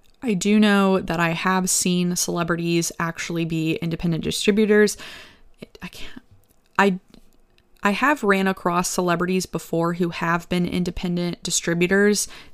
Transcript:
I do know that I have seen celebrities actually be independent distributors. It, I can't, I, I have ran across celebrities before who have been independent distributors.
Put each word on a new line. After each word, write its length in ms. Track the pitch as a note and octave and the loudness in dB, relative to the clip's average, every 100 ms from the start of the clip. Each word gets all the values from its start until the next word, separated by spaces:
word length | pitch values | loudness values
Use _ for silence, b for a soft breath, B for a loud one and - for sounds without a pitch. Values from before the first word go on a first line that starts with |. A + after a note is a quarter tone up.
| _ _ | _ _
I 120 | B3+ | -4
do 240 | F#3 G3+ G#3+ | 0 2 4
know 420 | G#3+ G3+ F#3+ F#3+ | 6 4 4 2
that 200 | - E3 | 0 -2
I 100 | E3 | -2
have 380 | E3 F#3 F#3 F#3 | -2 -2 0 0
seen 480 | - F3+ F3+ F3 F3 | 0 0 0 0 -2
celebrities 760 | - F3 E3+ E3+ E3+ E3+ E3 - | -2 -2 -2 -2 0 0 0 -4
actually 460 | E3 - - E3+ | -6 -6 -6 -4
be 300 | E3 E3 D#3+ | -2 -2 -2
independent 500 | - E3 E3 F3 D#3+ | -2 -4 -4 -2 -2
distributors. 720 | - - G#3+ G#3 G#3 G#3+ G#3 - B B B B - - | -4 0 2 2 4 4 4 0 B B B B -20 -20
It, 160 | - - | -20 -18
I 60 | F3 | -16
can't, 340 | - - - - - _ _ _ - | -12 -12 -12 -20 -20 _ _ _ 2
I, 200 | G3 F#3 - - - _ _ _ _ _ G3+ | 2 0 -8 -20 -20 _ _ _ _ _ -2
I 40 | |
have 340 | G3 C4+ D4+ | 0 0 2
ran 240 | G3+ G3 F#3+ | 2 2 2
across 400 | F#3+ F3+ F3 F3+ | -2 -2 -2 -2
celebrities 560 | - F3+ E3+ F3+ F#3 | 0 0 0 0 -2
before 480 | - E3 - E3 E3+ | -2 -6 -4 -2 0
who 160 | F3 E3+ | 0 -2
have 400 | - E3+ E3+ - | -2 -2 -2 -2
been 180 | F3+ F3 | -2 0
independent 760 | F3+ F3 - F3+ F3 F3 - | -2 -4 -4 -4 -4 -4 -6
distributors. 840 | - - E3+ E3+ F3+ G3 G#3 G3+ - B B | -6 -4 -2 0 2 4 4 2 -2 B B